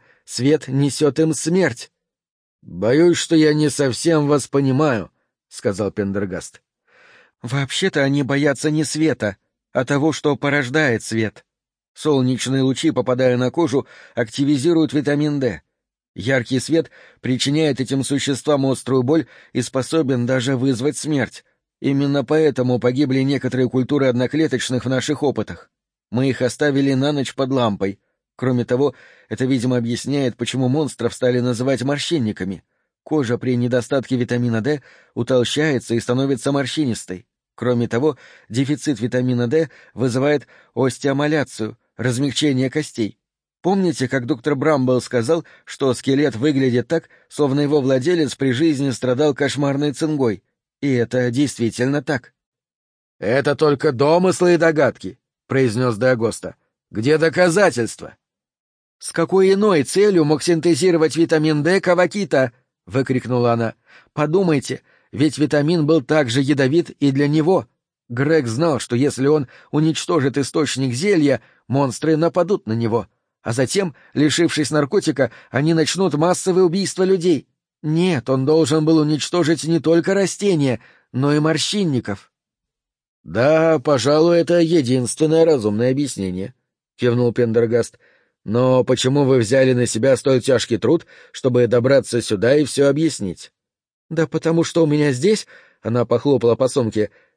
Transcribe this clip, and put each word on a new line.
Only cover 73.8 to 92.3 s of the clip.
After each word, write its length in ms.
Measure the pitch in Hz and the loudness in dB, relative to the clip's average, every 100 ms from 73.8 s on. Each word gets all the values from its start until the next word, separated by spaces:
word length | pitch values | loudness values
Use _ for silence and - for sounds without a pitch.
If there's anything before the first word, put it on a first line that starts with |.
| 147 - _ | -4 -8 _
лишившись 580 | 131 147 151 170 - 147 | 0 0 2 0 0 -2
наркотика, 600 | 151 143 202 160 135 127 - - | 0 0 -2 -2 -2 -2 -4 -6
они 240 | 123 151 | -2 0
начнут 400 | 165 151 170 190 | 2 0 0 -2
массовые 520 | 147 170 180 190 180 180 | 0 0 0 0 2 2
убийства 380 | 190 170 - | 0 -4 -2
людей. 440 | 185 190 175 143 - _ _ _ | 0 2 2 0 -4 _ _ _
Нет, 480 | 147 160 185 147 120 | -2 0 2 0 -2
он 160 | 131 131 | -2 2
должен 400 | 156 147 156 156 | 2 2 2 2
был 120 | 160 | 2
уничтожить 640 | 151 151 - 175 151 160 | 2 -2 -2 0 0 0
не 160 | 151 165 | 0 0
только 340 | 151 170 175 | 2 2 2
растения, 680 | 196 190 - 202 165 139 117 _ _ _ | 0 0 0 0 2 2 -2 _ _ _
но 220 | 123 143 | -2 0
и 60 | 151 | 2
морщинников". 920 | 151 156 - 208 180 127 107 98 _ _ _ _ _ _ _ _ _ _ | 2 0 -2 -2 0 -2 -4 -10 _ _ _ _ _ _ _ _ _ _
"Да, 540 | - 95 135 160 165 151 | -8 0 4 4 4 2
пожалуй, 600 | 135 139 113 151 170 170 | 2 2 2 4 4 4
это 200 | 165 175 | 2 2
единственное 880 | 160 170 120 127 120 - 156 160 165 | 4 2 2 0 0 0 2 4 4
разумное 460 | 143 107 104 123 | 4 0 0 0
объяснение", — 640 | 131 143 - 95 90 107 - _ _ _ - | 0 -4 -4 -6 -6 -10 -14 _ _ _ -2
кивнул 360 | 123 120 123 | 0 2 0
Пендергаст. 680 | 113 117 113 117 117 113 _ _ _ _ _ | 0 0 2 2 0 -2 _ _ _ _ _
"Но 400 | - 113 127 127 | -4 0 4 4
почему 420 | 123 131 127 143 135 | 2 2 2 2 4
вы 120 | 131 | 2
взяли 360 | 107 135 131 | 4 4 4
на 120 | 123 120 | 2 0
себя 320 | 110 131 127 | 0 2 2
столь 240 | 139 127 | 2 2
тяжкий 360 | 123 120 - 110 | 2 0 0 -2
труд, 280 | 113 165 - - - | 2 0 -2 -20 -20
чтобы 360 | - - 123 120 | -4 0 2 2
добраться 540 | 120 123 139 110 117 | 2 4 2 2 -4
сюда 340 | - | -2